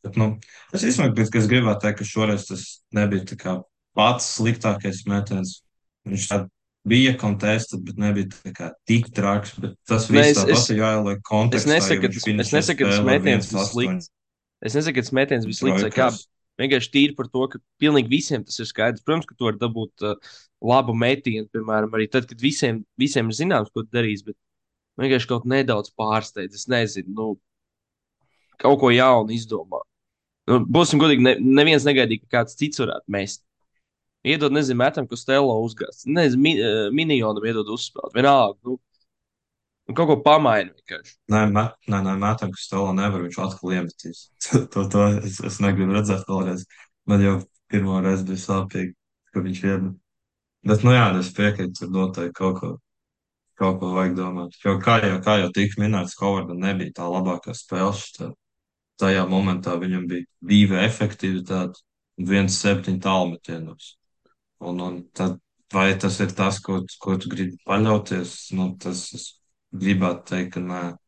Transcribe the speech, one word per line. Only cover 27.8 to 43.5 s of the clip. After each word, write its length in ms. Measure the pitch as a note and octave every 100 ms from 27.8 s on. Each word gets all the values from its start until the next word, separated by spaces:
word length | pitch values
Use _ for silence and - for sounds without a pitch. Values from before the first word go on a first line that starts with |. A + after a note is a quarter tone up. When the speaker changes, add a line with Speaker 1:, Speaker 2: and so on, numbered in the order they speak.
| _ _ _ _ _ _ _ _
Speaker 2:
kaut 200 | C3 C#3
ko 100 | C3+
jaunu 400 | A#2+ C3 A#2+ G#2+ A#2
izdomā. 440 | A2 G#2+ F2 D2 - _ _ _ _ _ -
Nu, 120 | A#2+ A#2
būsim 320 | D#3 E3+ D3+
godīgi, 240 | D#3 C3
ne-, 140 | B2+ -
neviens 460 | B2 C3+ D3+ D3+ C#3+
negaidīja, 380 | C3+ A#2+ A2 _
ka 140 | B2
kāds 180 | A#2 -
cits 220 | D3+ D3
varētu 260 | A#2+ - -
mest. 360 | G2+ F#2+ - _ _ _ _ _ _ _ _ B2
Iedod, 240 | D#3 C#3+
nezinu, 300 | C#3+ C#3 A#2+
Metam 240 | C3 E3 B2
Costello 460 | A#2+ - C3+ C#3 A2
uzgāzt. 400 | A2+ A2 - -
Nezinu, 380 | - E3 D3+ B2+
Mi-, 140 | D#3 D#3
eh, 300 | A2+ G#2+ G2+
Minionam 540 | C#3 D#3+ C3+ A2 G#2 A2
iedod 240 | A2+ G#2
uzspēlēt. 400 | A2+ - - - A#2
Vienalga, 400 | C3+ C#3 G#2+ - B2
nu, 80 | B2+ _ _ _ _ _ _ _ _ _ _ -
nu, 60 | B2
kaut 100 | D#3+
ko 100 | C#3+
pamaini 480 | D3 D#3 C#3 G#2+ F2+
vienkārši. 460 | _ - E2 - _ -
Speaker 1:
Nē, 80 | G#2+ G#2+
met-, 280 | G#2 A2 - -
nē, 80 | G2
nē, 80 | F#2+ F#2+
metam, 320 | G2+ A#2 G2
kas 140 | F#2 -
stāvā 240 | G2 G2
nevar, 300 | F#2+ G2+ F#2
viņš 140 | F2 F2
atkal 300 | F#2